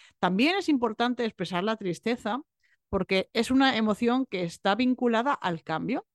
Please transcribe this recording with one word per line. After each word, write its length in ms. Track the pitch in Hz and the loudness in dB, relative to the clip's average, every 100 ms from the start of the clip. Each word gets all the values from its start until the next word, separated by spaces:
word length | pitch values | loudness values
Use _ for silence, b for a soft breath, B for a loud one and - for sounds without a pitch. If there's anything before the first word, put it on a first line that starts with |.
| B _ | B _
También 360 | 180 190 294 392 | 0 2 2 2
es 140 | 339 | 0
importante 560 | 277 233 214 240 240 226 | 0 0 0 -2 -2 -4
expresar 400 | - 170 180 208 | -4 -6 -2 -2
la 100 | 220 | -4
tristeza 680 | 190 165 226 247 214 247 - _ _ _ _ | -4 -4 -4 -4 -4 -6 -8 _ _ _ _
porque 400 | 196 180 190 - | -4 0 0 0
es 180 | 220 226 | -2 0
una 240 | 262 269 220 | 4 4 2
emoción 500 | 214 202 233 254 262 | 0 0 0 0 -2
que 180 | 185 | -4
está 320 | 170 - 196 208 | -6 -2 -2 2
vinculada 580 | 254 247 240 220 262 | 2 2 2 2 0
al 280 | - 185 165 | -2 -2 -4
cambio, 440 | - 160 170 294 - | -6 -6 -4 -6 -8